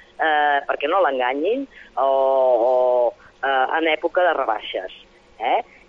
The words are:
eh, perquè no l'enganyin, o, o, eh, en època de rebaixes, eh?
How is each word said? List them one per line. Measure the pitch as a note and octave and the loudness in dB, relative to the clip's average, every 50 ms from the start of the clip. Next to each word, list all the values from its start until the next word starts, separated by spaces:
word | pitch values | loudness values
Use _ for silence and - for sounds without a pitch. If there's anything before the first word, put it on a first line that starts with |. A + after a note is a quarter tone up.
| - - _ | -20 -18 _
eh, | - D3+ D#3+ D3+ D3 D3 D3 C#3+ C#3 C#3+ | -4 -2 0 2 2 2 2 0 0 -2
perquè | - C3 - - | -4 -6 -4 -4
no | D3+ F3+ G3 | -2 0 0
l'enganyin, | F3+ C#3+ C3+ B2+ B2 B2 C3 C#3+ D#3 G3 A#3 C4+ C#4 - - - - - - | 2 0 0 0 -2 -2 -2 -2 -2 -2 -4 -4 -6 -10 -14 -20 -20 -10 -4
o, | - C3+ | -2 0
o, | C#3 C3+ C3+ C3+ C3+ C3+ C3+ C3 B2+ B2 A#2 A#2+ B2+ B2+ B2+ B2+ B2+ B2 B2 A#2+ A#2 - - - - - _ - | 0 2 2 2 2 2 2 4 4 2 2 2 2 2 2 2 2 2 2 2 0 -2 -6 -14 -20 -12 _ -4
eh, | C3+ C3+ C3 C3 B2+ C#3+ | -2 0 0 0 0 0
en | D#3+ E3 | -2 0
època | D#3+ D#3 D#3 - E3 - F#3 | -2 -2 -2 -4 -2 0 2
de | F3+ E3+ D3+ | 2 2 2
rebaixes, | C3+ C3 A2 G#2+ G#2+ - - - G#2 F#2 F2+ - - - _ _ _ _ _ - - | 0 -2 -2 -4 -6 -8 -8 -10 -10 -10 -10 -14 -20 -20 _ _ _ _ _ -14 -8
eh? | A2 B2+ E3 A3 - - - - - | -4 -2 -2 -2 -4 -8 -16 -20 -14